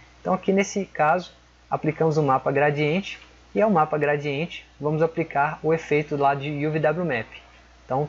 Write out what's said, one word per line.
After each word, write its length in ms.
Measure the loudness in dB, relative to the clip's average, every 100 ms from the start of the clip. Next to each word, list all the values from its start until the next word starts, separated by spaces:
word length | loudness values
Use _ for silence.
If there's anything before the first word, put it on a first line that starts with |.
| -20 -8
Então 140 | -2
aqui 180 | -2 2
nesse 320 | 2 2 -2
caso, 480 | -4 0 2 2 -2 -20 _ _ -6
aplicamos 480 | -2 -2 0 2 2
o 40 |
mapa 280 | 2 2 2
gradiente, 680 | 2 2 2 0 0 -4 -12 -18 -20 -6
e 60 | 0
ao 80 | 2
mapa 300 | 4 2 0
gradiente 680 | 0 0 -2 -4 -6 -10 -18 -8
vamos 220 | -2 0
aplicar 560 | 0 0 -2 0 0 -2
o 120 | -2
efeito 420 | -2 0 0 0 0
lá 180 | 2
de 320 | 0 -4 -4 -2
U 40 |
V 80 | 0
W 260 | 0 0
Map. 220 | -2 -4 -6 -14 -20 -20 -20 -18
Então, 240 | -6 -4